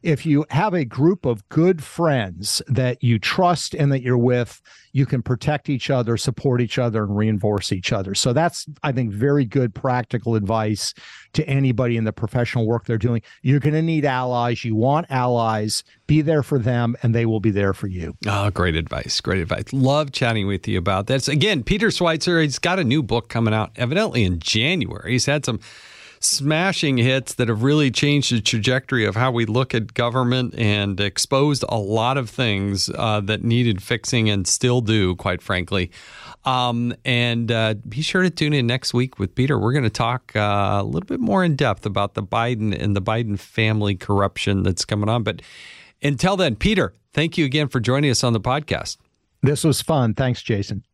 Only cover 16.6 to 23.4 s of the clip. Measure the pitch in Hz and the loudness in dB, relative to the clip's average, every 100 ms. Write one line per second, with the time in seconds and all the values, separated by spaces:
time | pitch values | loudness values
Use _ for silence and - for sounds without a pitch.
16.6 | 113 120 117 120 117 117 117 110 110 98 | 0 0 0 0 0 2 2 0 0 2
17.6 | 98 95 101 92 82 - 101 101 101 92 | 0 -2 -6 -8 -10 -8 -4 -2 -2 0
18.6 | 90 80 78 65 - - - 92 82 - | 0 -2 -4 -8 -6 -6 -2 -4 -2 -6
19.6 | 117 135 131 147 147 - 123 110 98 95 | -4 0 2 2 -2 -2 -2 0 -2 -4
20.6 | - 98 87 95 104 135 143 143 196 175 | -2 -2 0 -2 0 -2 0 0 2 0
21.6 | - 190 220 - 170 160 180 170 156 123 | 0 0 0 0 0 0 0 2 2 0
22.6 | 170 190 151 147 120 117 - 117 | -2 0 0 0 0 -2 -2 -2